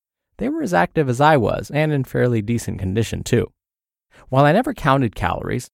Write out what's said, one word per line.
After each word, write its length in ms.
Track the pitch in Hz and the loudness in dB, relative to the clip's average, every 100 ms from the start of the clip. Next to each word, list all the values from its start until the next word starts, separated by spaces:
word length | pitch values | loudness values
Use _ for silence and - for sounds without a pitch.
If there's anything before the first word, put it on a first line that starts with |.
| _ _ _ - | _ _ _ -8
They 100 | 240 | -6
were 140 | 320 | -4
as 100 | 247 | -2
active 380 | 175 175 160 139 | 0 0 0 0
as 100 | 120 | 2
I 160 | 151 151 | 4 4
was, 340 | 107 - - | 2 -2 -4
and 220 | 151 156 | -2 0
in 120 | 143 | -2
fairly 360 | 127 127 123 117 | -2 -2 0 0
decent 380 | 104 117 - 90 | -2 -4 -4 -6
condition, 440 | 92 101 110 - | -4 -2 -2 -6
too. 300 | - 117 - _ _ _ _ _ _ _ - | 0 0 0 _ _ _ _ _ _ _ -2
While 160 | 127 147 | 4 4
I 60 | |
never 200 | 185 262 | 4 0
counted 420 | 220 147 139 120 | -2 0 2 0
calories, 540 | - 90 87 87 120 - | -2 -4 -2 -4 -6 -8